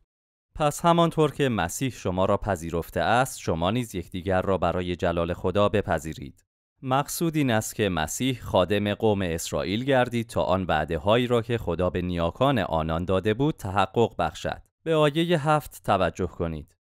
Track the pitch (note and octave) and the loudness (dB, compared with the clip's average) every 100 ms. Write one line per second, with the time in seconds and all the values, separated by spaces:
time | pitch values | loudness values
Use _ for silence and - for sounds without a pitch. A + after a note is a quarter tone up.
0 | _ _ _ _ _ - D3 - E3+ E3+ | _ _ _ _ _ -2 -2 2 2 4
1 | E3 D#3+ D3+ - C#3 G#2+ E2+ - C3+ - | 4 2 0 2 0 0 -2 -2 -6 -4
2 | G2+ F2+ G2+ G2+ G#2+ F2+ E2 E2+ - F2+ | -2 0 2 2 0 -2 -2 -4 -2 -2
3 | E2 A#2 C3 - - E2 F2 A#2+ A#2 F#2 | 2 2 0 -4 -4 0 0 0 -4 -8
4 | - F#2 F2+ F#2 F#2 F#2 F2+ E2+ F2+ F2 | -8 -6 0 0 2 2 2 0 -2 -2
5 | F2+ E2+ E2+ F2 F#2 F#2 G#2 G#2 F#2+ D#2+ | 0 0 -2 -2 0 2 2 2 0 -2
6 | D#2 D2 C2+ - _ _ _ _ C3+ C3 | -2 -10 -14 -18 _ _ _ _ -2 -2
7 | C#3+ - E3+ D#3 C3 A2 - - G#2 E2+ | -2 -2 -2 0 2 2 0 -2 0 0
8 | D#2 - B2+ B2 - G2+ F2+ G2+ G#2 G2+ | -4 -2 -4 -4 2 2 4 2 0 0
9 | A2 G2+ F#2 E2 - D2+ C#2+ G#2+ C3 C3 | 2 2 0 -4 -4 -4 -2 -2 2 2
10 | B2 A#2+ A2+ G2 D2+ F#2 F2 D#2+ D#2 E2 | 2 -2 -4 -2 0 0 2 0 0 -2
11 | F#2+ A#2+ B2 A#2+ A2 A#2 - E2+ F2+ F2+ | 2 2 2 0 0 -4 -2 0 0 0
12 | F2+ F2 E2+ - C3+ B2+ E2+ D#2+ D#2+ E2 | -2 -2 -2 2 2 2 0 -2 0 -2
13 | F2 F#2+ G2 A2 D3 - G2+ G2 F#2+ - | 0 0 0 0 0 -2 -4 0 0 2
14 | A#2 - E2 - - - - _ D#3+ D#3 | 0 0 -4 -4 -8 -8 -14 _ -2 2
15 | D3+ D3 E3+ E3+ D3 D3+ - - - G2 | 2 2 2 2 2 0 0 -10 0 2
16 | E2+ - F2+ - E2+ D#2 - _ | 2 0 -4 -2 -4 -4 -12 _